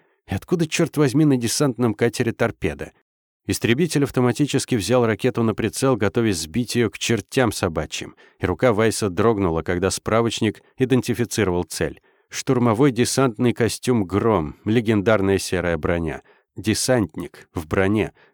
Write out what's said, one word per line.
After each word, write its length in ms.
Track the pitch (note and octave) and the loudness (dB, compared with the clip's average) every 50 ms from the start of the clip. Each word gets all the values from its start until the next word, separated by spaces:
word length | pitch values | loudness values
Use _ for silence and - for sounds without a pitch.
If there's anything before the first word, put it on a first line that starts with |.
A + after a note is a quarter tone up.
| _ _ _ _ _ - | _ _ _ _ _ -8
И 60 | G2 | -6
откуда, 320 | G2 - - F#3+ E3+ F3 | -6 -4 -2 -2 -2 -2
чёрт 300 | F3 - - E3+ B2+ - | -2 -2 -2 -2 0 0
возьми, 280 | D3 D3+ C3+ A2 C#3+ D#3 | 0 0 2 2 4 4
на 120 | D3 C3+ | 4 4
десантном 580 | B2+ A#2 A2 - - D3+ C#3+ A#2 - B2 A#2 G#2 | 2 0 -2 0 0 0 0 0 0 0 0 0
катере 380 | - A#2 A#2 - - B2 A#2 | 0 0 0 0 0 -2 -2
торпеда? 600 | - - A#2+ A2+ - _ - F2 D2 C#2+ D2+ - - _ _ _ _ _ _ _ _ _ _ | -2 0 -2 -2 -2 _ -4 -4 -4 -6 -10 -14 -16 _ _ _ _ _ _ _ _ _ _
Истребитель 580 | - F#2+ - - A2 A#2+ C3 F3+ D#3+ - D3 C#3+ | -4 -4 0 0 2 2 2 0 0 0 0 0
автоматически 720 | B2+ - C3 B2 B2 A#2+ - D3 C#3 - C3+ - - C3 | 0 0 0 0 2 2 0 0 0 0 -2 -2 -2 -2
взял 300 | A2+ F#2 F#2+ B2 B2+ A#2+ | -2 0 2 2 2 2
ракету 380 | A2 A2 - - B2+ - - | 2 0 0 -2 -2 0 0
на 120 | A#2 A2 G2+ | 0 0 0
прицел, 420 | - A2 G2+ - - - C3+ B2+ | -2 -2 -4 -2 -2 0 0 2
готовясь 420 | G2+ G#2+ G2+ - B2 A#2 A2 G2 E2 | 2 0 0 0 0 0 0 0 -2
сбить 380 | E2 D#2 D#2 A2+ B2 - - | -4 -4 -4 -4 -4 -2 0
её 140 | A#2+ A#2 G#2 | 0 0 0
к 80 | - - | -2 -4
чертям 540 | - - A#2 A2 - _ - C#3 B2+ G#2+ | -2 -2 -2 -2 -4 _ 0 0 0 0
собачьим. 640 | - - - F#2 D#2+ D#2 D2+ - - - - - - - - _ _ _ | 0 0 -2 -2 -2 -4 -6 -6 -8 -10 -12 -12 -16 -20 -20 _ _ _
И 80 | - | -4
рука 260 | F2+ F2+ - - B2+ | -4 0 2 2 2
Вайса 380 | A2 G2 A2+ A2 G2+ - A2 G2+ | 4 4 2 2 0 0 -2 -2
дрогнула, 520 | F2 E2+ G#2 A#2 A#2 G2 G2 F2 D#2+ D#2+ | 0 2 2 2 2 2 2 0 0 0
когда 280 | D#2+ - F2+ F2 F#2 F#2+ | -2 -2 -2 0 0 -2
справочник 720 | - - - - A2 A2+ A#2 A#2 - - A2+ G#2+ F#2+ - - _ _ - | -2 -4 -4 -2 0 0 0 0 -2 -2 -2 -2 -2 -4 -10 _ _ -2
идентифицировал 840 | C3 B2+ C3 B2 - - A#2 F#2 A#2+ G#2 - - G#2 F#2 F2+ F2 F2 | 0 2 2 2 0 0 -2 -2 -4 -2 -2 0 0 0 0 0 -2
цель. 360 | - - - E2 D2+ C#2+ - _ _ _ _ _ _ | -4 -4 -4 -4 -4 -6 -10 _ _ _ _ _ _
Штурмовой 600 | - - - - C3+ B2 A#2+ A#2+ A2 G2+ C#3+ D3 | -14 -6 -2 0 0 2 2 2 4 4 4 2
десантный 640 | A#2 G#2+ B2 - - - C3+ C3+ G#2 - B2+ A#2+ | 2 2 0 0 0 0 0 0 0 0 0 0
костюм 520 | G#2+ - A#2 G#2 - - - - B2+ A2+ G2 | 2 2 0 -2 -2 -2 -2 0 0 0 0
"Гром", 520 | E2+ F2 G#2 A2 A#2 A2 F#2 D#2 C#2+ C#2 - - | 0 0 0 2 2 2 2 0 -2 -6 -6 -4
легендарная 720 | G2+ A2 B2 A2 G#2+ A2+ G#2 F#2 F#2+ F#2 F#2+ F#2+ G2 G2 F#2 | -2 0 0 2 2 0 2 2 2 2 2 2 2 2 0
серая 380 | - - - F2+ E2+ F2 E2+ | 0 -2 -4 -2 0 -2 -2
броня. 460 | D#2 D2+ E2+ F2 E2+ E2+ D#2 C2+ C2 - _ _ _ _ _ _ | -2 0 -2 -2 -2 -2 -4 -6 -8 -12 _ _ _ _ _ _
Десантник 920 | - F#2+ A2 G#2 - - - B2+ B2 G2+ - - - F2 C#2+ - - - _ | -6 -2 -2 -2 0 0 0 0 0 0 -2 -4 -10 -12 -12 -14 -20 -20 _
в 140 | - F2+ D#2+ | -10 -10 -8
броне 460 | D#2 - F#2+ F#2+ F#2+ G#2+ A2 F2+ D2 - _ _ _ | -2 0 0 2 2 2 0 0 -2 -6 _ _ _